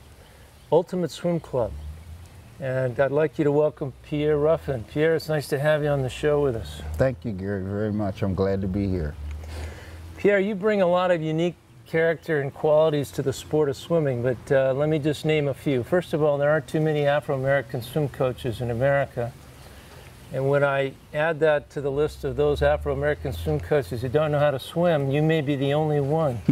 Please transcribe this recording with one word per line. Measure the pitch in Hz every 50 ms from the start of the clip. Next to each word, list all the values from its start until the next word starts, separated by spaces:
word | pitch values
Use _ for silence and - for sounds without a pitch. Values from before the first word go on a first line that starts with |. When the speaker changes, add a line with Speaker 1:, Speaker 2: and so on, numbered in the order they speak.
| - - - - - - - - - - - - - -
Speaker 1:
Ultimate | - 165 185 - - 180 175 151
Swim | - - - 175 170 160
Club. | - - - 127 113 101 - - - - - - - - - - - - - - - - - -
And | - 131 127 131 131 127 117 139
I'd | 139 131
like | 139 147 160 147 - -
you | 151
to | 147
welcome | 143 147 151 151 - - 156 131 - -
Pierre | - - 151 147 147 151 156 143
Ruffin. | 147 156 165 147 - - 139 117 107
Pierre, | - - 147 156 160 165
it's | 151 - 156
nice | 156 151 131 -
to | 151 135
have | 143 151 156 147 147
you | 147
on | 143 139
the | 131 127
show | - - - 151 147 147
with | 143 135 117
us. | 113 107 - - - - - -
Speaker 2:
Thank | - 127 135 123 - -
you, | 123 101
Gary, | 92 95 98 101 98 92
very | 98 101 101 107 110 104
much. | 107 104 98 92 - 107
I'm | 98 90
glad | 85 95 95 98 98
to | 98 95
be | 92 101 101 98
here. | 92 90 80 73 - - - - - - - - - - - - - - - - - - - - - -
Speaker 1:
Pierre, | - 196 202 196
you | 190 208 220
bring | 185 190 220 214 202
a | 185 170
lot | 175 180 185 180
of | 180 165
unique | 156 156 156 160 170 180 165 - - - - - -
character | - - 160 165 165 160 147 - - 160 147
and | 135 139 -
qualities | - - 156 151 151 160 160 147 147 135 -
to | - -
the | 135 135
sport | 120 - - - - 151 151 139
of | 127 -
swimming, | - - 170 165 151 139 127 120
but, | 117 131 123 117 - -
uh, | 143 135 135 135 131
let | 135 147 151
me | 160 156
just | 135 156 143 - -
name | 156 156 156 143 139
a | 127
few. | - - 160 135 123 113
First | - 175 180 170 - -
of | 151
all, | 151 151 143 143
there | 143 143
aren't | 156 156 - -
too | - 160
many | 156 156 151 151 143
Afro-American | 139 143 151 - - 143 131 131 135 139 139 123 - - 127
swim | 107 - - 160 147 131
coaches | - - 139 127 120 - - 127 104 104
in | 123 117
America. | 120 113 131 139 139 139 135 - - 127 120 120 - - - - - - - - - - - - - - - - - - - - -
And | 135 135 139
when | 143 143 143
I | 143 135 139 139 135 127 - - - -
add | 151 151 165 165 143
that | 156 156 151 143 127 -
to | - 151
the | 135 143
list | 135 143 151 147 - - -
of | 143 123
those | 127 147 147 147 143
Afro-American | 143 143 147 143 - 147 139 139 143 147 147 - - 143
swim | - - - 156 151 147
coaches | - - 156 147 127 - 131 110
who | 120 131
don't | 120 151 156 151 147
know | 143
how | 147 147
to | 135 127
swim, | - - - 165 175 175 165 143 139 135
you | 135 147
may | 151 160 160 160
be | 139 139 147
the | 131 139 139 139
only | 151 156 151 151 147
one. | 139 135 151 160 165 143 123 110 - -